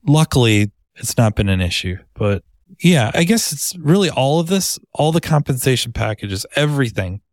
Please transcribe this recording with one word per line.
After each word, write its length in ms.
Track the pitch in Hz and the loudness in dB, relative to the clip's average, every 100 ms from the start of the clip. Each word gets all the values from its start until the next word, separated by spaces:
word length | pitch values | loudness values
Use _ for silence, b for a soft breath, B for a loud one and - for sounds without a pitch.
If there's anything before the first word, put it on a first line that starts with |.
| - | 2
luckily, 640 | 151 160 131 117 104 101 - _ - | 2 4 2 4 4 0 -4 _ -12
it's 220 | - - | -6 0
not 180 | 113 101 | 2 2
been 140 | 101 | 0
an 120 | 92 | 0
issue. 360 | 87 - 95 92 - | 0 -4 -6 -10 -14
But 300 | - 107 98 - _ _ - | -4 -2 -2 -6 _ _ 0
yeah, 320 | 175 160 110 | 2 4 2
I 100 | - | 0
guess 280 | 170 226 - | 0 0 -2
it's 240 | 147 - 180 | -6 -8 -4
really 320 | 151 196 175 | 2 2 2
all 300 | 117 131 160 | 0 0 0
of 80 | 165 | 0
this, 320 | 190 - - _ | -2 -2 -8 _
all 180 | - 151 | -2 0
the 100 | 160 | 0
compensation 720 | - 151 143 131 135 123 120 | 0 0 0 -2 0 0 -2
packages, 520 | - 110 107 101 95 - 143 | -6 -6 -6 -8 -8 -6 -2
everything, 640 | 147 143 120 - 90 98 - | 0 0 -2 -4 -6 -10 -14